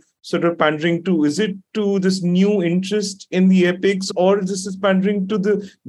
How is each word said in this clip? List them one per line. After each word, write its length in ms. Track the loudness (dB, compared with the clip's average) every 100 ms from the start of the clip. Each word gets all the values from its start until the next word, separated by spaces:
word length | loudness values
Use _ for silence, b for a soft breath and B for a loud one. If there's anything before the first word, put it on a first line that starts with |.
| _ _
sort 220 | -6 -2 -2
of 120 | 0
pandering 480 | 0 0 -2 -2 0
to? 200 | 0 0
Is 140 | 0
it 160 | -2 -4 -8 -4
to 240 | -2 0
this 240 | 0 0
new 400 | 0 2 2 2
interest 640 | 0 -2 -2 -4 -4 -8 -6
in 180 | 2 4
the 180 | 4 4
epics, 440 | 2 0 -2 -4 0
or 240 | 2 2
this 260 | 0 -6 -8
is 100 | -4
pandering 520 | 0 2 0 -2 -2
to 80 | -2
the 340 | 0 -2 -4 -16